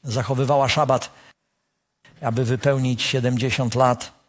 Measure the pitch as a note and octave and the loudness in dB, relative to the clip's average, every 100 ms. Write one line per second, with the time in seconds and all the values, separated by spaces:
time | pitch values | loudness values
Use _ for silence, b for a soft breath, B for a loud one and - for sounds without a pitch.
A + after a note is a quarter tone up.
0 | C#3+ A#2 A2+ C3 C3 C#3+ C3+ D3+ C#3+ C3 | -4 -4 -2 -2 0 2 2 0 2 0
1 | - B B _ _ _ _ _ _ _ | -2 B B _ _ _ _ _ _ _
2 | _ - B2+ A2+ A#2+ B2 C#3+ C3+ B2+ A#2+ | _ -8 -4 0 0 0 0 0 0 -2
3 | - C3+ B2 B2 C3 - B2 A#2 C3 B2 | -2 0 0 0 -2 -2 -2 2 2 2
4 | - _ | -4 _